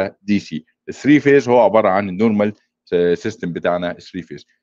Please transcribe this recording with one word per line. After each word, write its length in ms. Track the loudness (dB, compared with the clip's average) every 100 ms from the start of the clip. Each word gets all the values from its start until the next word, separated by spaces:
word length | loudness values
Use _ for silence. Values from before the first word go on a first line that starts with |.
| -4 -6
دي 160 | -4 -4
سي. 260 | -4 -14 -14 _ -18
الثري 320 | -6 2 2
فيز 280 | 4 2 4
هو 120 | 2
عباره 280 | 4 4 2
عن 200 | 0 -2
النورمال 440 | -2 0 0 -2 -4 _ _ -4 0 0
سيستم 380 | 0 -4 -8 -8
بتاعنا 400 | -6 -4 -4 -6
ثري 300 | -10 -14 -16
فيز. 240 | -16 -18 _ _